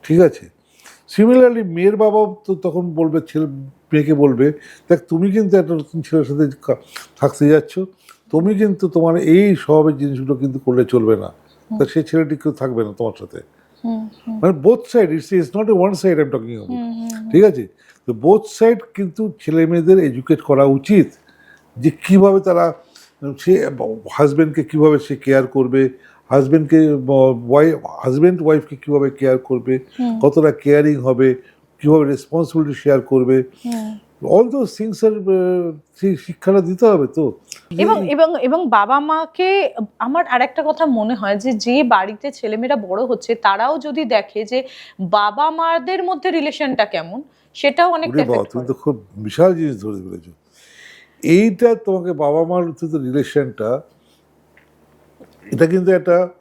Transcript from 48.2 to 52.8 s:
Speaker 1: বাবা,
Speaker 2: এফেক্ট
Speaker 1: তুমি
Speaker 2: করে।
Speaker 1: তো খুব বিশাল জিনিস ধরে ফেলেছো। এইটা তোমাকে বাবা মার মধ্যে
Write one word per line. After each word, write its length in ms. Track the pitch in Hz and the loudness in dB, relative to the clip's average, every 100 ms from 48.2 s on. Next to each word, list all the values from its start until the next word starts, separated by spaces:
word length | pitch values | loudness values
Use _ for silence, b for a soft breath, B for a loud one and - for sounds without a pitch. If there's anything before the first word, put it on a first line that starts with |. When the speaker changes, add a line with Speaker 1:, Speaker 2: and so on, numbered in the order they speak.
Speaker 1:
বাবা, 100 | 240 | 0
Speaker 2:
এফেক্ট 180 | 107 104 | -2 -4
Speaker 1:
তুমি 120 | 120 | -8
Speaker 2:
করে। 100 | 127 | -8
Speaker 1:
তো 60 | 131 | -6
খুব 240 | - 120 95 98 | -4 -6 -10 -14
বিশাল 380 | 107 120 180 | -12 0 0
জিনিস 260 | 170 156 113 | 2 -4 -6
ধরে 160 | 107 98 | -10 -10
ফেলেছো। 340 | 92 90 82 82 _ b b b b b b b | -12 -16 -18 -20 _ b b b b b b b
এইটা 520 | - 175 226 190 240 | 2 4 2 2 2
তোমাকে 380 | 226 226 190 175 | 2 -2 -4 -4
বাবা 320 | 156 147 151 | -2 0 0
মার 220 | 165 180 170 | 0 -2 -4
মধ্যে 220 | 143 | -6